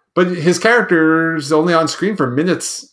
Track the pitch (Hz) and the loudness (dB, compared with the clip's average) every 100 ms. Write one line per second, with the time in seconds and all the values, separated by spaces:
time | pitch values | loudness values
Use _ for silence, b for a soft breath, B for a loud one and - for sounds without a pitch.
0 | _ 175 180 180 160 170 220 240 180 170 | _ -2 0 0 0 2 2 2 2 2
1 | 160 160 165 165 135 156 175 165 156 - | 2 2 0 -4 0 0 2 2 0 -2
2 | 190 202 127 127 180 151 - - - | -4 -2 -2 0 -2 -2 -4 -12 -12